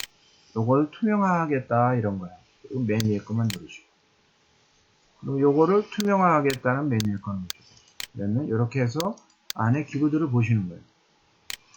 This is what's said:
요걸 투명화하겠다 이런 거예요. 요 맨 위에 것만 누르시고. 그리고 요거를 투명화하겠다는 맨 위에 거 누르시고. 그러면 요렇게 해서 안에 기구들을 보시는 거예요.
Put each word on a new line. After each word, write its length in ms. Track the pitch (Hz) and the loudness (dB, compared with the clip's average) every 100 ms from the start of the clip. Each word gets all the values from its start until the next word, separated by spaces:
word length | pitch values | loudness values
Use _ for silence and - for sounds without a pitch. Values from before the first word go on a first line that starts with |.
| - _ _ _ _ 110 | -18 _ _ _ _ -2
요걸 340 | 113 135 151 | 2 2 2
투명화하겠다 1040 | - 220 208 196 175 160 139 - 120 123 | -2 0 2 2 2 0 -2 0 2 2
이런 240 | 123 107 98 | 2 0 -4
거예요. 160 | 87 - _ _ - | -8 -16 _ _ -10
요 60 | 127 | -4
맨 200 | 113 110 | -2 0
위에 140 | 110 101 | 0 -2
것만 300 | - 113 113 | -2 -2 -2
누르시고. 340 | 92 - - _ _ _ _ _ _ _ _ _ _ _ _ _ _ | -4 -14 -20 _ _ _ _ _ _ _ _ _ _ _ _ _ _
그리고 200 | 135 139 | -6 2
요거를 480 | 143 143 160 202 208 | 4 4 4 4 0
투명화하겠다는 960 | - 202 196 185 151 139 131 127 131 151 | -2 0 2 4 4 2 0 -2 -2 0
맨 100 | 113 107 | 0 -2
위에 100 | 101 | -4
거 160 | 101 | -6
누르시고. 320 | 98 90 - _ - _ - - | -8 -8 -14 _ -20 _ -18 -14
그러면 340 | 110 101 117 151 | -8 -4 -2 0
요렇게 320 | 110 120 135 | 0 0 0
해서 360 | 120 151 185 - _ _ - | -2 -2 -4 -8 _ _ -14
안에 300 | - 110 139 | -2 0 0
기구들을 460 | 147 139 151 156 156 | -2 -2 0 0 0
보시는 380 | 120 113 113 90 | 0 2 0 -2
거예요. 140 | 85 - _ _ _ _ _ - - _ | -10 -20 _ _ _ _ _ -18 -18 _